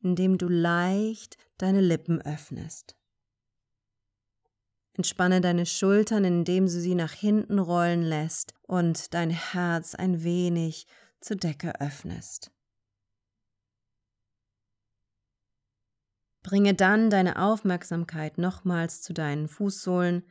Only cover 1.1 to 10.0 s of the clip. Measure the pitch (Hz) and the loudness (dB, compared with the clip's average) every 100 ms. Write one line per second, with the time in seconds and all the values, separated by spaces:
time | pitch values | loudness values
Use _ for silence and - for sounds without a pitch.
1.1 | 220 - - _ - 185 196 185 160 147 | -6 -14 -20 _ -4 2 4 4 2 0
2.1 | 165 - 151 - - 160 - - - _ | -4 -4 -10 -10 -12 -12 -14 -20 -20 _
3.1 | _ _ _ _ _ _ _ _ _ _ | _ _ _ _ _ _ _ _ _ _
4.1 | _ _ _ _ _ _ _ _ - 175 | _ _ _ _ _ _ _ _ -6 -4
5.1 | - 180 185 180 175 170 - 190 202 214 | 0 2 4 4 2 0 0 2 4 4
6.1 | 214 185 175 170 185 190 175 175 180 165 | 2 2 2 2 2 2 0 0 0 -2
7.1 | - 208 214 - 196 170 175 175 170 165 | -2 0 2 2 0 0 2 2 2 0
8.1 | 151 160 - - - - 185 170 160 - | -2 -4 -6 -10 -12 -4 0 0 0 -4
9.1 | 170 165 165 - 180 175 165 170 - | -4 -2 -2 -4 -2 -2 -2 -4 -4